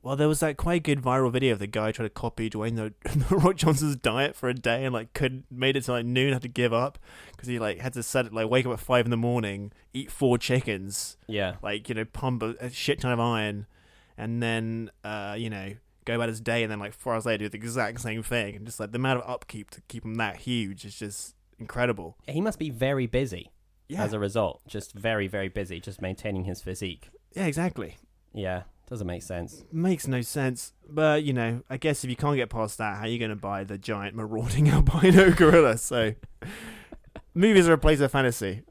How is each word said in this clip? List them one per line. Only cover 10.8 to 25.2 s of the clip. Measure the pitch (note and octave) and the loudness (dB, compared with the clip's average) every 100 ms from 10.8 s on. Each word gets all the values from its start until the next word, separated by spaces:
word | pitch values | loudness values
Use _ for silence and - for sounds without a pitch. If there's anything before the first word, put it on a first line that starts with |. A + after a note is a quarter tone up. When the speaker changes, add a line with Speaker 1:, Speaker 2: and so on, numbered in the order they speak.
| G2 G2 - - - | -6 -8 -10 -12 -6
Speaker 2:
Yeah. | G#2 F#2+ F2+ | -2 -2 -4
Speaker 1:
like, | G#2 G#2 - | -6 -6 -6
you | A2 | -6
know, | A2+ | -6
pump | - C3 B2 | -4 -4 -2
a, | A2 A#2+ | -4 -6
a | B2+ | -10
shit | - - - | -6 -2 -2
ton | B2+ | 0
of | A#2+ | 0
iron, | A#2 A2+ G#2+ G#2 G#2 _ _ _ _ - | 2 0 -2 -6 -12 _ _ _ _ -12
and | A2 A#2 | -6 -4
then, | A#2 A2+ A2+ A2+ A2+ _ | -2 -2 -4 -6 -10 _
uh, | G#2 G#2+ G2+ G#2 | -10 -8 -6 -6
you | A2+ | -8
know, | G#2 F#2+ G2+ _ _ - | -8 -10 -14 _ _ -6
go | |
about | A#2 A#2 | -2 -2
his | A2 | -4
day, | A2+ A#2 | -2 -2
and | A2 | -2
then, | G#2+ | -4
like, | G2+ | -10
four | - - A2+ | -10 -4 -2
hours | A#2 | 0
later | G#2+ G#2+ | -2 -4
do | |
the | G#2 | -8
exact | A#2 A#2+ A2 A#2+ | -6 -4 -4 -4
same | A#2 A2 | -8 -6
thing, | G#2+ A#2+ G#2 G#2 | -4 -4 -4 -8
and | G#2+ | -14
just, | - | -10
like, | G#2 | -6
the | A#2+ | -2
amount | C3 B2+ | 0 0
of | A#2 | -2
upkeep | B2 - G#2+ G2+ | -10 -10 -16 -16
to | - _ | -20 _
keep | A#2 A2+ | -12 -10
him | A2+ | -4
that | A2 - | -4 -6
huge | - A#2+ G2+ G2 G#2 | -4 -4 -4 -8 -14
is | - | -12
just | G#2 G2+ - _ _ _ | -12 -12 -16 _ _ _
incredible. | A2+ B2 B2 G2+ E2 - - | -10 -2 0 0 -6 -14 -8
Speaker 2:
He | C#3+ | -2
must | G#3+ - | -2 -4
be | D#3 | -8
very | A2+ C3 C#3 A#2+ | -2 0 0 0
busy | B2 C3+ F2+ - _ _ _ _ | 0 -2 -6 -12 _ _ _ _
Speaker 1:
Yeah. | E3+ | -4
Speaker 2:
as | G#2 | -2
a | G#2+ | -2
result. | G2+ A2+ F#2+ - - | -2 0 -2 -4 -10
Just | G#2 - | -12 -10
very, | G2+ A2 A2 | -6 -2 0